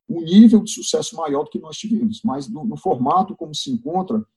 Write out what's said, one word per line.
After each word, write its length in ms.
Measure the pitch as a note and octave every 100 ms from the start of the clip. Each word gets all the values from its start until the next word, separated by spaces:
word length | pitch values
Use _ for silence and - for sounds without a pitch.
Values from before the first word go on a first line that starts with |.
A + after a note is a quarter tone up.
| -
um 120 | E3
nível 420 | E3 G3 A3+ G#3+
de 80 | -
sucesso 460 | - - D#3 D#3+ -
maior 260 | D#3 C#3
do 80 | D3+
que 80 | -
nós 180 | D#3 D3+
tivemos. 440 | G#3+ A3 A2+ -
Mas 240 | A#2 C3+ C#3
no, 160 | D3
no 120 | A2+ D3
formato 580 | F#3+ C3+ C3 F3 F#3
como 180 | - D#3
se 180 | D3+ C#3
encontra 520 | A#2+ B2+ F3+ F#3 A2 A2